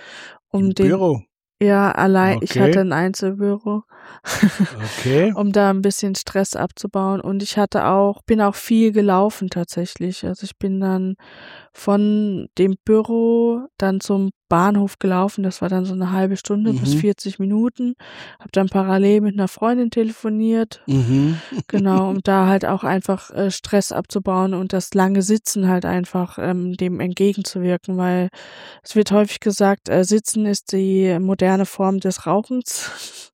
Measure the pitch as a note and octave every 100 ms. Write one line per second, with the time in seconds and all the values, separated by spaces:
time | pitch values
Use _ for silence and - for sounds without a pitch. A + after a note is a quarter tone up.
0 | - - - - _ G3 G3 F#3+ F#3+ F#3
1 | F3+ B2+ - _ _ - G3+ G3+ G3+ -
2 | F#3+ F#3+ F#3 C#3+ - B2 C3+ F#3 F#3 D3+
3 | F#3 G3 F#3+ G3 G3+ G3+ G#3+ G#3 - -
4 | - - - - G3+ - F#3+ A2 G#2+ -
5 | B2+ C#3 G3 G3+ G#3 G3+ G3+ G3 G3+ G3
6 | G3+ F#3+ - G3 G3 - F#3 - G3+ G3+
7 | F#3+ G3 - G3 G3+ - G3+ G#3 A#2 F#3+
8 | G3+ G3+ - A3 G3+ G3 - A3+ A3+ G#3+
9 | G3+ F#3 G#3 - F#3 F3+ E3+ - F3 -
10 | F3+ F#3 F#3 F#3 G3 - G3 F#3+ F#3+ F#3+
11 | F#3 F#3+ - - - - - - - G3+
12 | G#3 G#3+ G#3 F#3+ - - F#3+ F#3+ - A3
13 | A3 A#3 A3+ A#3 A#3 A#3 C4 - G3 F#3+
14 | - G3 F#3+ - - E3+ F#3+ G#3 G3 -
15 | F#3+ F3+ G3 - F#3+ - F3 F#3 F#3 F#3
16 | F3+ F#3 F#3+ G3 - G#3 G#3+ B2+ C3+ D3
17 | G#3 G3 G3 - G3 G#3 A#3+ - B3 B3+
18 | - - - - - - F#3+ G3 F#3+ F#3+
19 | G3 G#3 G#3 G3+ F#3+ - A3+ B3 A#3 A#3+
20 | A3 A3 A3+ G#3+ A3 A3+ A3+ - - C3+
21 | A#2+ C3+ D3 D#3+ - C4 - G#3 G3 F#3+
22 | F#3+ G3 F#3+ G3 F#3 F#3+ - G3 - F#3
23 | - F#3+ - - G3 - - G3+ G3 -
24 | F#3 G3+ F#3+ F#3 F#3+ F#3 F#3+ F#3+ - G3
25 | F#3 G3 F#3+ G#3+ - G#3 F#3 F3+ F3 F3+
26 | F#3 F#3 F3+ - E3+ F3+ F3+ F3+ F3+ F3+
27 | F3+ F3 G3 G3+ F#3+ F#3 F3+ G#3+ - F#3
28 | F3+ F3+ F3+ - - - - - - A3
29 | G#3 G3+ G#3 - A3 G3 G3 G3 - E3+
30 | F#3 G#3+ - A3 G#3+ G3+ - F#3+ F#3+ F#3+
31 | F#3+ E3+ F#3+ G3 F#3 F#3+ G3 - F#3+ G3
32 | F#3 - - F#3 A3 B3+ - - - -
33 | - - -